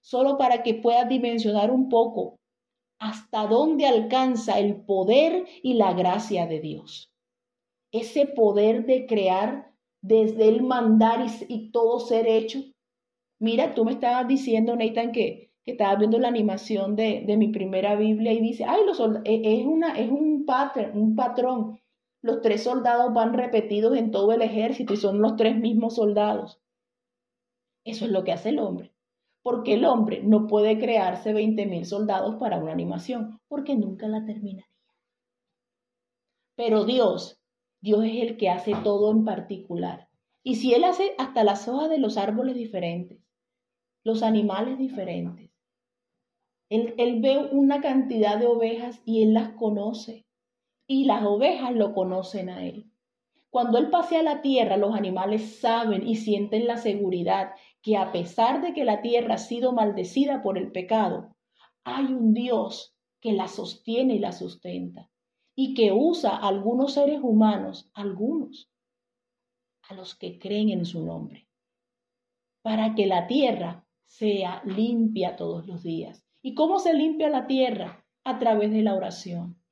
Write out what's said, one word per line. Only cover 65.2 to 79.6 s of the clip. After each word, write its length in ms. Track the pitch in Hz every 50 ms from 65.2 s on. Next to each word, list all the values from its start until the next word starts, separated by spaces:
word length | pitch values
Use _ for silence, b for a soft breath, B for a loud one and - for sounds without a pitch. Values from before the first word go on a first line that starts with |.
| _ _ _ _ _ _ _
y 180 | - 262 - -
que 180 | - 226 202
usa 380 | 190 220 285 339 339 - - 220
a 180 | 185 - 208 202
algunos 460 | 190 196 196 220 247 254 277 277 -
seres 260 | 285 285 285 302 285
humanos, 680 | 262 247 214 214 220 214 208 190 190 190 190 - - _
algunos, 760 | _ 208 202 202 185 180 208 254 330 320 247 - - - - _ _ _ _ _ _ _ _ _ _ _ _ _ _ _ _ _ _ _ _ _ _ _ _ _
a 60 | 196
los 200 | 185 185 - -
que 240 | _ - 175 175 -
creen 320 | - 190 208 208 214 214
en 140 | 190 175 175
su 200 | 175 175 165 160
nombre, 440 | 165 165 165 160 151 - - _ _ _ _ _ _ _ _ _ _ _ _ _ _ _ _ _ _ _ _ _ _ _ _
para 320 | _ 220 220 220 220 220 214
que 120 | 220 202
la 200 | 180 185 175 175
tierra 580 | - 240 285 277 247 214 190 175 170 170 - _ _ _ _ _
sea 560 | _ _ _ 226 214 202 196 190 180 185 - -
limpia 680 | 196 190 202 220 240 240 233 226 220 220 185 180 170 -
todos 320 | - 175 170 170 170 165
los 160 | 196 175 170
días. 420 | - 170 165 160 165 - - _ _ _ _ _
¿Y 140 | _ 262 220
cómo 240 | - 302 320 381 381
se 160 | 370 349 320
limpia 340 | 285 311 320 302 311 320 302
la 180 | 302 254 254 -
tierra? 580 | 269 262 262 247 214 190 175 160 - - _ _ _ _
A 160 | _ 262 247 -
través 320 | 240 226 220 214 208 214
de 120 | 214 220
la 120 | 214 208 196
oración. 640 | 190 185 185 180 - - 180 175 170 175 175 - _